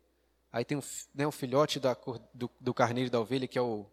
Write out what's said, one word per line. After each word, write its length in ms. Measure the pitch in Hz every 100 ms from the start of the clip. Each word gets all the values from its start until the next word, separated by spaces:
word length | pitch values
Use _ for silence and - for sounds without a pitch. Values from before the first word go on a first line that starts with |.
| _ _ _ _ _
aí 120 | 117
tem 140 | 120 143
o 40 |
fi-, 260 | - - -
né, 140 | 135 143
o 60 |
filhote 480 | - 131 131 151 143
da 160 | 127 117
cor-, 240 | - 113 -
do, 160 | 123 120 -
do 120 | 127
carneiro 360 | 123 117 120 127
e 20 |
da 80 | 120
ovelha, 300 | 107 131 127
que 100 | 131
é 20 |
o, 300 | 123 107 101